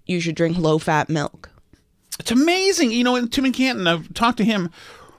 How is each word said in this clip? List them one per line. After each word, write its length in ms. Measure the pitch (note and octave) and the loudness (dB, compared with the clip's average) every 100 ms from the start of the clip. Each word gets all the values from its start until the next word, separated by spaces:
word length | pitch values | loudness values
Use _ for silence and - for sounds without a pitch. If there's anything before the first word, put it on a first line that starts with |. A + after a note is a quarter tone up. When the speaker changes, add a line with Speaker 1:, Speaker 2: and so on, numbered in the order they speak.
| - | -6
Speaker 1:
you 140 | F3+ | -4
should 160 | E3+ D#3 | -2 0
drink 220 | E3 F3 | 0 2
low-fat 520 | D#3 D#3 E3+ D3+ - | 2 2 2 0 0
milk. 400 | D#3 - - - _ _ _ _ _ _ - | -2 -4 -8 -20 _ _ _ _ _ _ -10
Speaker 2:
It's 120 | - | -2
amazing. 600 | A#3+ D#4+ F#4 F#4+ F4 B3 | 2 2 2 2 2 2
You 120 | A#3 B3 | 2 0
know, 100 | B3 | 0
and 160 | A#3+ | -2
Tim 140 | C#4 C4 | -2 0
and 80 | |
Canton, 340 | B3 C4 A#3 F3 | 0 0 0 0
I've 260 | E3+ - | 0 -4
talked 240 | - A#3+ A#3+ | -2 0 2
to 60 | G#3+ | 0
him, 240 | G#3 F3 - - - - | 0 -2 -8 -20 -20 -20